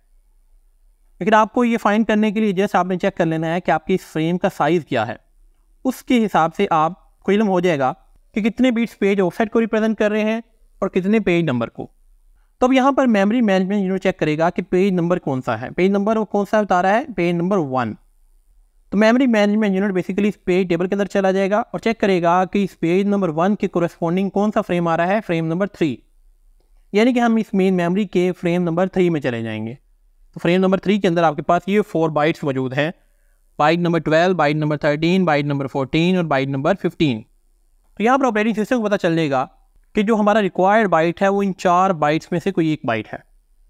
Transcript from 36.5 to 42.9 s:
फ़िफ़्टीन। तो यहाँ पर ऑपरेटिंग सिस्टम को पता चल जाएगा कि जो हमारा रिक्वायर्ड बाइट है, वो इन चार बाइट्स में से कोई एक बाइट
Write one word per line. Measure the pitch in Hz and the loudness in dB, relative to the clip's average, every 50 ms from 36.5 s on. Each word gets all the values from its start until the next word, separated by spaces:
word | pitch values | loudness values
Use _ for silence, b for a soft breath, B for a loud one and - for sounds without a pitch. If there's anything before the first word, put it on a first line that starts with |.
| 139 135 143 170 196 | -4 -2 0 -2 -2
फ़िफ़्टीन। | - - 170 - - 165 139 117 110 - _ _ _ _ _ _ _ _ _ _ _ _ _ _ - | 0 -2 -6 -2 0 0 0 0 -4 -8 _ _ _ _ _ _ _ _ _ _ _ _ _ _ -2
तो | 202 | 0
यहाँ | 240 262 | 2 2
पर | 269 262 | 2 2
ऑपरेटिंग | 247 208 214 214 233 190 | 0 0 0 -2 0 -2
सिस्टम | 214 208 - 254 | -2 -2 -2 -2
को | 240 214 | -2 0
पता | 208 208 | 0 -2
चल | - - 170 165 | 0 0 0 0
जाएगा | 165 160 139 135 127 143 - _ _ _ _ _ _ _ _ - | 0 0 0 0 -2 -2 -4 _ _ _ _ _ _ _ _ -2
कि | 214 202 | -2 0
जो | 220 226 | 2 2
हमारा | 208 208 202 214 220 | 2 2 2 2 2
रिक्वायर्ड | 202 175 - - 180 196 208 226 220 185 | 0 0 0 0 2 2 4 2 2 2
बाइट | 170 160 165 170 165 - | 2 2 2 0 0 0
है, | 196 196 | 0 0
वो | 196 202 202 | 2 0 -2
इन | 196 175 | -2 -4
चार | - - 185 175 180 190 196 180 | -2 0 2 2 4 2 2 0
बाइट्स | 151 151 147 156 156 - - 180 | 0 0 0 0 -2 -2 -4 -6
में | 165 | -4
से | - 202 | -2 -2
कोई | - 175 160 156 151 | -2 0 0 0 -2
एक | - - | -2 -2
बाइट | 123 | -4